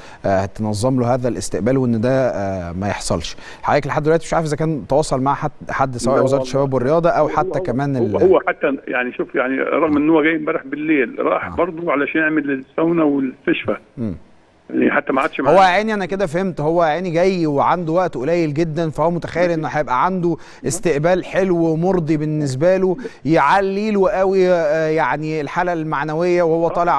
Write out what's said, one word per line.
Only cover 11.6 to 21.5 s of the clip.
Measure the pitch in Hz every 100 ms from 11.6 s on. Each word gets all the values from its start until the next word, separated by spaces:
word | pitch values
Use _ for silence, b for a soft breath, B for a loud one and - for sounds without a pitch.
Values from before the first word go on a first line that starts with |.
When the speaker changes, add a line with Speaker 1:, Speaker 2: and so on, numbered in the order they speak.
| 175 165 170
Speaker 2:
علشان | 139 139 160
يعمل | 156 156 143
الساونا | 135 131 - 165 170
والسيشفا. | 151 143 135 - - 113 - 104 - -
Speaker 1:
مم. | 110 78 - - _ _ -
Speaker 2:
يعني | 127 123
حتى | - -
ما | 135
عادش | 156 -
Speaker 1:
هو |
Speaker 2:
معاه. | 139
Speaker 1:
يا | 180
عيني، | 190 185 220
انا | 214 180
كده | 196 185
فهمت، | 165 190 151
هو | 151 170
يا | 165
عيني | 156 185
جاي | 160 190 185 156
وعنده | 143 120 170 160
وقت | 165 180 139
قليل | 135 175 160
جدًا، | 147 170 151 165
فهو | 147 160
متخيل | 175 - 160 175
انه | 165 151
هيبقى | 151 120 123
عنده | 170 185 170 160 B B 135
استقبال | - 180 143 160 185
حلو | - 175 190